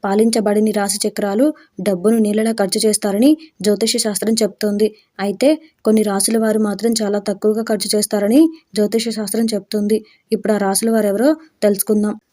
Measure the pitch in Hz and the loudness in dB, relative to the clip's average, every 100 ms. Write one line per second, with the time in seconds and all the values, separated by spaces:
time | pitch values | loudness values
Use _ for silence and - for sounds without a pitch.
0 | 202 202 226 226 208 208 214 214 202 208 | 0 2 2 2 0 2 0 0 -2 -2
1 | 214 208 202 202 285 302 _ - 190 185 | -4 -4 -4 2 0 0 _ -8 -4 0
2 | 190 233 214 208 220 226 196 220 220 208 | 0 2 2 0 -2 -2 -2 0 0 0
3 | 208 202 262 311 - _ 214 208 220 233 | -2 2 4 4 -2 _ -2 0 0 -2
4 | 226 202 214 226 214 202 214 208 214 214 | -4 -4 -2 0 -2 -2 -4 0 -2 -4
5 | _ - 196 190 262 311 - _ - 220 | _ -8 -6 0 2 2 -4 _ 0 2
6 | 208 196 202 226 220 214 214 196 220 220 | 2 0 0 0 0 0 0 -2 -2 -2
7 | 208 208 202 196 214 214 220 214 196 208 | -2 -2 -4 -2 0 -2 -2 -4 -2 -4
8 | 208 208 202 247 320 320 _ 196 208 226 | -2 -2 2 4 4 0 _ -2 0 0
9 | 226 220 208 214 226 214 196 214 208 214 | -4 -6 -6 -2 -2 -2 -4 -4 0 -2
10 | 214 _ _ 214 208 208 196 196 226 226 | -4 _ _ -4 0 0 0 0 0 0
11 | 208 202 254 311 - _ 208 196 - 214 | 0 2 2 0 -4 _ 0 0 0 0
12 | 208 214 _ | 0 -4 _